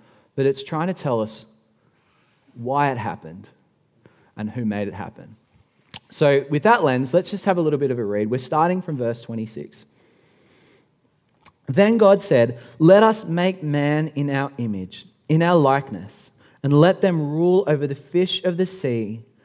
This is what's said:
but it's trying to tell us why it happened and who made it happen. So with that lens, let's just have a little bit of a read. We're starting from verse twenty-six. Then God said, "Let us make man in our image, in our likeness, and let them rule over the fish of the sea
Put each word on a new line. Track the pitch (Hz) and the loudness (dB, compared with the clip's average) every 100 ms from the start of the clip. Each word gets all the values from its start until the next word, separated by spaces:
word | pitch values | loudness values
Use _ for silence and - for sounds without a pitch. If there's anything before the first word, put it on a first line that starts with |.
| _ _ _ - | _ _ _ -2
but | 135 | -2
it's | 135 | -2
trying | - 160 175 | -6 -6 -4
to | |
tell | 185 147 117 | -4 -4 -4
us | 107 - - _ _ _ _ _ _ _ _ _ _ | -4 -8 -20 _ _ _ _ _ _ _ _ _ _
why | - 120 143 143 | -12 -6 -2 -2
it | 120 | -2
happened | 113 82 80 90 104 _ _ _ _ _ _ _ _ - | -8 -10 -14 -20 -20 _ _ _ _ _ _ _ _ -12
and | 107 | -10
who | 127 | -6
made | 110 104 101 | -6 -4 -6
it | |
happen. | 98 90 - 92 110 _ _ _ _ _ - - | -8 -14 -16 -20 -20 _ _ _ _ _ -20 -20
So | - 147 139 143 | -2 2 2 0
with | 151 | 0
that | 214 233 | 2 4
lens, | 151 127 131 | 2 0 0
let's | 175 180 | -2 -2
just | 196 202 | -4 -2
have | 180 | 0
a | |
little | 156 147 | 0 0
bit | 139 | -2
of | 123 | -4
a | |
read. | 104 104 107 | -4 -4 -2
We're | 123 | -4
starting | 127 156 170 185 | -2 0 0 -2
from | 180 143 | -6 -6
verse | 120 120 | -6 -6
twenty-six. | - 113 110 - - - - _ _ _ _ _ _ _ _ _ _ _ _ _ _ _ _ _ - | -10 -10 -10 -12 -16 -18 -20 _ _ _ _ _ _ _ _ _ _ _ _ _ _ _ _ _ -2
Then | 135 202 226 | 2 2 4
God | 202 196 | 6 4
said, | - 135 117 120 - - | 4 2 2 -2 -16 2
"Let | 156 196 | 6 8
us | 220 220 | 6 2
make | 170 170 185 185 | -4 -2 -2 -2
man | 151 147 143 151 160 | -4 -2 0 0 -2
in | 139 143 | -4 -4
our | 139 139 - | -2 -4 -6
image, | 120 98 92 - - _ - | -6 -6 -10 -16 -20 _ -2
in | 156 | 2
our | 170 175 | 4 4
likeness, | 139 139 - 95 101 - - _ _ _ | 4 2 -2 -12 -16 -20 -20 _ _ _
and | 139 147 | 2 6
let | 170 185 | 6 4
them | 196 170 143 | 0 0 -2
rule | 156 175 185 196 | 0 2 2 2
over | 151 143 | -2 -4
the | 139 | -8
fish | - 175 185 196 | -4 -2 -2 -2
of | 180 170 | -4 -4
the | 180 | -4
sea | - 135 117 107 113 - _ | -6 -4 -4 -6 -10 -16 _